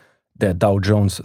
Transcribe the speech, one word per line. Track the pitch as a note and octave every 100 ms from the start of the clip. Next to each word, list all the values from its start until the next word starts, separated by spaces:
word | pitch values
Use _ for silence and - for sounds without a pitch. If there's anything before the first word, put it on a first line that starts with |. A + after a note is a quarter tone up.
| _ _ _
der | - G2+
Dow | F2 G#2 G2
Jones | F#2+ G#2 G2+ -